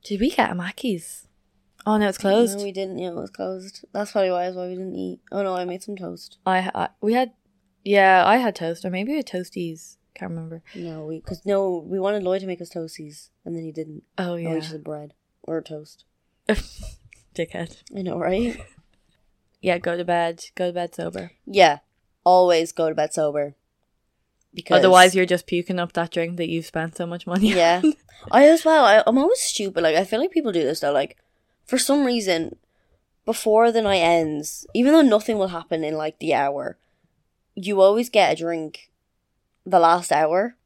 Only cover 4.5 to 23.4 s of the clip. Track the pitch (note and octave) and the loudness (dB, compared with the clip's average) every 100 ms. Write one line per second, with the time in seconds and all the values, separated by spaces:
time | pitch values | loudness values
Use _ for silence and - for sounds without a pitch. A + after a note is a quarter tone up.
4.5 | F3+ F3+ F#3 F#3+ F#3 F#3 F3+ _ - G3 | -6 -10 -10 -10 -10 -10 -12 _ -6 -4
5.5 | F#3 F3+ F3+ G3 G3+ F3 F3 - - - | -4 -6 -10 -12 -12 -12 -14 -20 -10 -2
6.5 | F#3 F#3 - F3 _ G#3 A#3+ B3+ _ _ | -2 -2 -6 -8 _ -2 0 -2 _ _
7.5 | _ _ _ - G3+ F#3+ F#3 F#3 A3+ A#3+ | _ _ _ 0 4 6 6 6 4 2
8.5 | F#3+ E3 E3+ F#3+ F3+ G#3 D4+ - F3+ F3+ | -4 -8 -8 -8 -6 -6 -6 -6 -8 -10
9.5 | - E3+ D#3+ - _ _ - F#3 E3 D#3+ | -10 -10 -10 -18 _ _ -16 -12 -12 -12
10.5 | E3 _ - E3+ D#3+ D#3 D#3+ - F3 - | -16 _ -16 -14 -12 -12 -12 -12 -12 -2
11.5 | G3 G3 F3 D3+ F#3+ F#3+ G#3 F3+ F#3+ F#3+ | 0 0 -4 -6 -4 -2 -2 -2 -4 -4
12.5 | F3 F3 F3+ D#3+ - D3+ D3+ - _ - | -10 -10 -12 -12 -14 -18 -20 -20 _ -12
13.5 | E3+ D#3+ D#3 D#3 D3+ _ - F3+ F3 E3 | -10 -10 -12 -12 -14 _ -10 -8 -6 -6
14.5 | D#3+ D#3 D#3 D3+ D3+ D3 _ _ _ - | -6 -8 -14 -12 -14 -14 _ _ _ -10
15.5 | D#3+ D#3 D#3 D#3 _ _ _ _ _ - | -10 -8 -16 -16 _ _ _ _ _ -4
16.5 | A3 - - - - _ _ _ - E3 | -4 -4 -14 -18 -18 _ _ _ -10 -10
17.5 | - E3+ - - - F#3 F3 E3 F#3 A#3+ | -8 -12 -14 -18 -10 -8 -6 -4 -2 -4
18.5 | A3+ - _ _ _ _ _ _ _ _ | -8 -18 _ _ _ _ _ _ _ _
19.5 | _ F#3 F3 F3+ F3 F3 E3+ E3+ E3 - | _ -4 -2 -2 -6 -2 -2 -2 -6 -16
20.5 | - F3+ F3 F3 - E3+ F3+ F3 _ - | -6 -6 -4 -8 -8 -10 -10 -14 _ -6
21.5 | G3 F3 D3 _ _ _ _ - F#3 F3+ | 6 6 4 _ _ _ _ 4 6 6
22.5 | E3 E3 - D#3+ D#3 D#3 - D3+ D3 | 4 0 -2 -2 -2 -4 -2 -2 -2